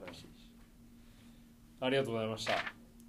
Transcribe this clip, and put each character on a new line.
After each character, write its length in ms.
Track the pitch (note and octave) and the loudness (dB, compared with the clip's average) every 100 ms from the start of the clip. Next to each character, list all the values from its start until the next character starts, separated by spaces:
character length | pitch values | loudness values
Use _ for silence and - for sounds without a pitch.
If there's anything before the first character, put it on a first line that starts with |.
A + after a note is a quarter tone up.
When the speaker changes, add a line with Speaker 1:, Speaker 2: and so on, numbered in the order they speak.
| F2+ | -10
Speaker 1:
新 40 | |
し 40 | E2 | -10
い 20 | |
し。 300 | - - - - - - - - - - - - - - - - | -14 -16 -18 -18 -20 -20 -20 -20 -20 -18 -18 -18 -20 -20 -20 0
あ 80 | B2+ | 4
り 80 | C#3 | 6
が 60 | |
と 60 | A2+ | 6
う 20 | |
ご 60 | A2+ | 4
ざ 80 | A2 | 2
い 20 | |
ま 80 | A2 | 0
し 80 | |
た。 80 | - | 2
Speaker 2:
あ 60 | - - - - - | 2 2 -6 -18 -18